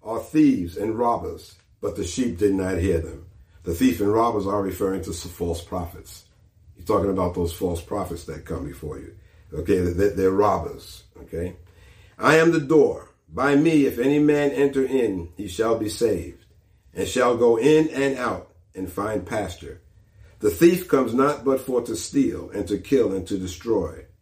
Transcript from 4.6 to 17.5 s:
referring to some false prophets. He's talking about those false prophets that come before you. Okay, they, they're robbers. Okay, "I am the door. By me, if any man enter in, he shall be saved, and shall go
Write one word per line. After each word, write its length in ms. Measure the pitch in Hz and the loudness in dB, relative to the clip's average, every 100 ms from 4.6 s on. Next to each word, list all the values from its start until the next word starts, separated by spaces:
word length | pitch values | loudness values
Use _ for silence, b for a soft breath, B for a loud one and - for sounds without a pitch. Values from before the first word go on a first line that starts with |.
referring 420 | 95 - 98 95 | -4 -2 -2 -2
to 100 | 90 | -6
some 180 | 85 90 | -10 -12
false 300 | - 85 82 | -6 -6 -6
prophets. 640 | - 90 82 80 - - _ _ _ _ - - | -6 -8 -8 -14 -20 -20 _ _ _ _ -20 -18
He's 100 | - | -2
talking 240 | 101 98 | 0 0
about 260 | 95 87 87 | 0 -2 -2
those 160 | 85 | -4
false 300 | - 92 85 | -4 -4 -4
prophets 420 | - 104 90 82 - | -6 -8 -6 -10 -12
that 200 | 73 - | -14 -10
come 200 | 73 71 | -8 -8
before 320 | - 78 - | -12 -12 -12
you. 160 | - - b b b | -16 -20 b b b
Okay, 260 | - 90 95 | -8 2 2
they, 300 | 87 85 101 | 2 2 0
they're 220 | 95 95 | 2 2
robbers. 720 | 95 104 92 82 - - - _ - | 4 2 2 -4 -12 -18 -20 _ -20
Okay, 340 | - 82 - - - b b b b - | -12 -8 -8 -10 -20 b b b b 0
"I 200 | 127 160 | 4 6
am 140 | 170 | 6
the 80 | 160 | 2
door. 500 | 139 156 120 - - _ _ | 4 4 4 0 -12 _ _
By 260 | 82 139 143 | -2 2 4
me, 300 | 160 156 131 | 4 4 2
if 140 | 117 | 2
any 200 | 131 147 | 2 4
man 320 | 151 147 143 | 4 4 2
enter 340 | - 143 135 131 | 2 2 2 0
in, 440 | 131 113 95 82 - | 2 0 -2 -8 -12
he 140 | 104 | -10
shall 280 | - 113 123 | -2 0 0
be 120 | 107 | -2
saved, 560 | - 110 90 69 - _ _ _ _ _ | 0 0 0 -4 -16 _ _ _ _ _
and 140 | - - | -6 -4
shall 280 | 127 123 117 | 0 2 4
go 220 | 120 | 4